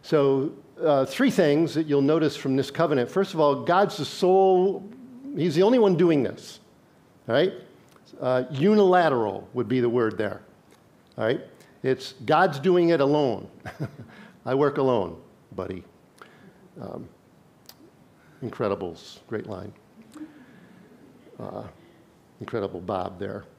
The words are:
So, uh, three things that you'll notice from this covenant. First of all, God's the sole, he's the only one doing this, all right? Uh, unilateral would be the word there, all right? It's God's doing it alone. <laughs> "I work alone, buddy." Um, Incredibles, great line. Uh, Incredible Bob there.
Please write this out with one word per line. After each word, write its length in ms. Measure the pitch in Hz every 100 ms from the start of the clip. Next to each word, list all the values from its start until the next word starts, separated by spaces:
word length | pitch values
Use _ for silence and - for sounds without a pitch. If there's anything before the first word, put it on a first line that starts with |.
So, 480 | - 156 139 135 143 - - -
uh, 260 | 196 170
three 260 | 175 - 262
things 420 | - 156 147 165
that 120 | 151 156
you'll 140 | 143
notice 340 | 139 160 151
from 200 | - 139
this 140 | 131 -
covenant. 400 | - 165 143 120
First 240 | 190 190
of 60 | 160
all, 240 | 147 131
God's 340 | 117 180 202 -
the 80 |
sole, 800 | 135 - 180 190 190 185 190 - - - - - -
he's 200 | 180 175
the 80 | 147
only 160 | 202 254
one 160 | 208
doing 280 | 165 180 151
this, 360 | 107 - - - _ _ _ _ _ _ -
all 80 |
right? 180 | 123 185 - - - _ - _ -
Uh, 240 | 131 127 127
unilateral 960 | 135 185 214 190 180 160 127 107 95 -
would 140 | 123 107
be 120 | 127
the 100 | 120
word 280 | 123 110 110
there, 240 | 104 98 - _ _ _ _ _ _ -
all 80 |
right? 160 | 110 151 - - - _
It's 320 | 131 127 - -
God's 340 | 117 156 185 139
doing 300 | 180 180 170
it 100 | 165
alone. 480 | 139 151 139 98 98 - - - 151 -
<laughs> 480 | 113 - - -
"I 80 | 127
work 240 | 135 143 143
alone, 400 | 135 117 90 80 - _ _
buddy." 280 | 92 92 92 - _ _ _ - - - _ - -
Um, 300 | - - - _ _ _ _ _ - _ - _ _ _ _ _
Incredibles, 760 | 120 - 107 98 90 82 - - -
great 200 | 110 -
line. 240 | 92 101 - _ - - 302 311 302 - - - - - - - - - -
Uh, 240 | 101 95 107 - - _ _ _ _ _
Incredible 420 | 101 117 98 90
Bob 380 | 92 98 92 90
there. 260 | 98 104 -